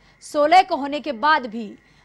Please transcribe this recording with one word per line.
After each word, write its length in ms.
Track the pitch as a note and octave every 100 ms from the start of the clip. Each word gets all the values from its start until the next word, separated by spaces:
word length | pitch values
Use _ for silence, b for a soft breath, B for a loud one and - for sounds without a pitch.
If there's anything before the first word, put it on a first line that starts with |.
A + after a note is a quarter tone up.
| b b
सोलह 420 | - D4+ D4 F4+
को 140 | F#4+ D#4+
होने 240 | C#4 D4
के 120 | D4+
बाद 340 | A3+ D4 D#4 A#3+
भी 280 | A3 G#3 A3+ b b